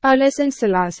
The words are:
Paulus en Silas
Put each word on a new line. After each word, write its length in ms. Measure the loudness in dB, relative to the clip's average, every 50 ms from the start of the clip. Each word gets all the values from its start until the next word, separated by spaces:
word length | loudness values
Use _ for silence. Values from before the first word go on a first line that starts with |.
Paulus 380 | 2 2 2 4 2 0 0 0
en 80 | -4 -4 -4
Silas 420 | -2 -2 -2 0 0 -2 -4 -6 -10